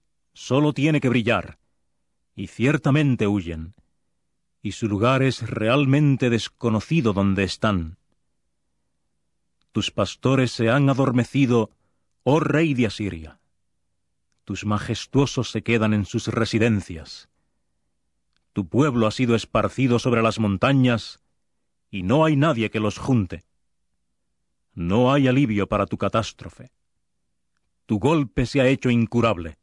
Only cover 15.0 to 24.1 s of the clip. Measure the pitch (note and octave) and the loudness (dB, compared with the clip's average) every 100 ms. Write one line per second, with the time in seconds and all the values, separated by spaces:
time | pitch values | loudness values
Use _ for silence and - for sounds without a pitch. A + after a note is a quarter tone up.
15 | - C3 C#3 - A2 G#2+ - A#2 A2 G#2+ | -2 0 0 -2 -6 -6 -2 0 2 0
16 | F#2 A2+ - - A2 A2 A#2 G#2 - E2 | -2 -4 -4 -4 -2 0 2 0 -4 -14
17 | - - - _ _ _ _ _ _ _ | -16 -20 -20 _ _ _ _ _ _ _
18 | _ _ _ _ _ - F2+ A2 D3+ A#2+ | _ _ _ _ _ -8 -4 0 0 2
19 | G#2+ - A#2+ A2+ - A2 G#2 - C3 A#2+ | 0 0 0 0 0 -2 -2 -2 0 0
20 | C3 A#2 A2+ A2 G#2+ F#2+ B2 C#3 B2+ A2+ | 0 0 0 0 -2 0 2 4 2 0
21 | - - _ _ _ _ _ _ _ G2 | -4 -18 _ _ _ _ _ _ _ -8
22 | F2+ C#3 D#3 C#3+ D#3+ A#2 G#2+ A2 G#2+ - | 0 2 4 4 2 0 -2 -2 -4 -4
23 | - B2 F#2 E2 - _ _ _ _ _ | 0 0 0 -8 -16 _ _ _ _ _
24 | _ | _